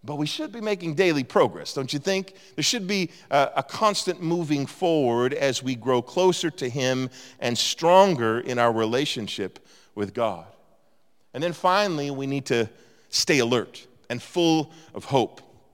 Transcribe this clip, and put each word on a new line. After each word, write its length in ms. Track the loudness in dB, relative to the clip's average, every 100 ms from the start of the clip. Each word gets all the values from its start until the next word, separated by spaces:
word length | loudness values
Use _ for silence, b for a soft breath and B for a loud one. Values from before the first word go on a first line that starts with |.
But 120 | -8 -6
we 100 | -6
should 260 | -6 -8
be 100 | -8
making 340 | -6 -4 -4 0
daily 280 | 2 2
progress, 500 | 0 2 2 0 -10
don't 200 | -8 -6
you 60 | -6
think? 340 | -2 -4 -4 -18 B -4
There 80 |
should 240 | -2 -2 -2
be 240 | -2 -2 B B
a, 220 | 2 2 -2
a 60 |
constant 580 | -6 0 0 0 -4 -4
moving 440 | -2 -2 0 -2 -2
forward 680 | -4 0 2 2 2 0
as 280 | 0 0 0
we 140 | -4 -6
grow 260 | 0 0
closer 480 | 0 2 2 2 -4
to 180 | -4 -6
Him 420 | -2 0 0 -4 B B B
and 180 | -4 -2
stronger 840 | -4 0 6 8 8 4 0 0
in 180 | -2 2
our 160 | 2
relationship 840 | 4 0 0 -2 -4 -8 -6 -8 -8 b b b -8
with 180 | -6
God. 340 | -2 -2 -2 -12 -20 _ _ _ _ _ _ _ -6
And 60 |
then 120 | -6
finally, 560 | -2 2 2 2 -2 -4
we 160 | -6 -4
need 180 | -4 0
to 200 | 0 0 b b b b
stay 300 | -4 2 2
alert 480 | 4 0 -2 -12 -20 _ _
and 120 | -10
full 500 | -6 0 2 2 0 B B
of 120 | -16 -2
hope. 360 | 0 0 -4 -20 -20 _